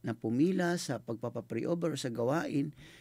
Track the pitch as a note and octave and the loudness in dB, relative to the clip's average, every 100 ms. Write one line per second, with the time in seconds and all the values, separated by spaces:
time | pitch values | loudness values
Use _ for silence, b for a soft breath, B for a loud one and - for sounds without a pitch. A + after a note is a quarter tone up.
0 | B2+ A#2 A#2 A#2+ E3+ F#3 F3 F3 - A#2 | -6 -2 0 4 4 4 2 0 -2 -4
1 | - A2+ A#2+ A#2+ G2 A2+ - E3+ E3 C#3+ | -4 -4 -4 -6 -6 -4 0 0 0 -2
2 | C3 A2+ A#2+ D#3+ - D3+ D3+ - B B | -4 0 2 2 0 0 0 -4 B B